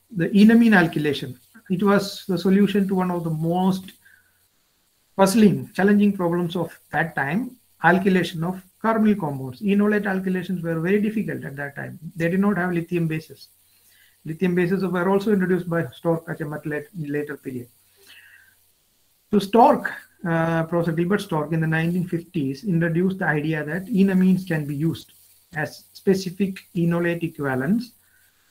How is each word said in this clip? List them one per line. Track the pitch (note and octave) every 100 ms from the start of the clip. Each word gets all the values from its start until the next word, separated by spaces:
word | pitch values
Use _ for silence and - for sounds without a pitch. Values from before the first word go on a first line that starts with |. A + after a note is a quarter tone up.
| _ F#3+
the | E3 G3+
enamine | G#3+ A#3 A#3
alkylation. | G3+ D#3+ E3 D3+ C#3+ C3+ B2 _ - -
It | F3+
was | G3+ G3+ F#3+ - -
the | F3
solution | G3 F#3+ G3+ G#3 G3
to | F#3+
one | F3+
of | F3
the | E3
most | D#3 E3 F3 F#3+ F#3+ - - _ _ _ _ _ _ _ _ _ _ _ -
puzzling, | F#3+ A3+ G#3 C3+ B2+
challenging | - G3 G#3 G#3 G3
problems | F3 F3 F3 F3
of | E3 - _
that | D3+ E3 D3
time, | C#3 F3+ C4 - _ _
alkylation | D#3+ F#3 G3 F#3 E3+ D#3+ E3+
of | F#3 - _
carbonyl | G#3+ A3+ G#3+ G3+
compounds. | D#3 C#3 C3 B2+
Enolate | G#3 G3+ G#3 G#3
alkylations | G3+ F#3+ F#3+ F#3 F3+ F3+
were | E3 E3
very | E3 G#3
difficult | G#3 G#3+ D#3+ C3
at | D3+ C#3
that | C#3+ C#3
time. | C3 B2+ D#3 -
They | E3
did | F#3+
not | G3+ F#3
have | F3+
lithium | F3 E3 F3 E3
bases. | D#3 - C#3 - _ _ _ _ _ _ _ D3+
Lithium | D#3+ F3+ F3
bases | F3 F#3+
were | F#3+ F3+ F3+
also | G3 G#3+
introduced | G3+ F3+ F#3 F3
by | E3 B2+
Stork | - E3+ E3 -
at | D3+
a | D3+
much | D3+ D3+
late, | D3+ D3 F#3
later | C#3+ D3 D3 C#3+
period. | C#3 B2+ A#2 _ _ _ - - - - _ _ _ _ _ _ _ _ _
So | G#3
Stork, | G3 A3+ C#4 B3+ - - - _ E3+
uh, | E3 E3 E3 D#3+
Professor | E3+ E3
Gilbert | D#3+ F3 G3+
Stork | - D#3 D3
in | E3
the | D#3+
nineteen | D#3+ E3 F3+ E3+
fifties | E3 - E3 C3 C3+
introduced | A3 E3 E3 E3 F#3 F#3+
the | F3
idea | D3+ D#3 D#3
that | D3 E3+ F#3+
enamines | G3+ G3 F#3 F#3 F#3 -
can | D#3+ C#3+
be | C#3+
used | E3 C3 - _ _ _ _ D#3
as | D3 - -
specific | - - F#3+ F#3 F3 G3 F#3+ - F3+
enolate | E3+ E3+ E3+ E3+
equivalents | E3 - C#3+ B2+ C#3 A3+ - _ _ _ _ _ _